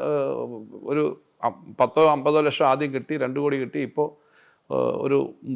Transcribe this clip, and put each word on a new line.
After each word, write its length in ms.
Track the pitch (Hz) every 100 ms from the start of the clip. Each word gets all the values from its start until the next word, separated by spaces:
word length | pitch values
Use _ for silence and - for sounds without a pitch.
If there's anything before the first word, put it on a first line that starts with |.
| 135
ഏഹ്, 500 | 147 139 123 123 113 107 104
ഒരു 380 | - 147 151 - _ _
അം-, 320 | 117 - - 107
പത്തോ 280 | 123 156 156
അമ്പതോ 320 | 147 139 156
ലക്ഷം 280 | 147 - 143
ആദ്യം 260 | 135 147
കിട്ടി, 220 | 135 131 151
രണ്ട് 240 | 131 139
കോടി 160 | 143 139
കിട്ടി, 220 | 123 151
ഇപ്പോൾ, 300 | 127 - 147 - _ _ _ _ -
ഏഹ്, 200 | 135 123 131 135
ഒരു 280 | 139 131 - -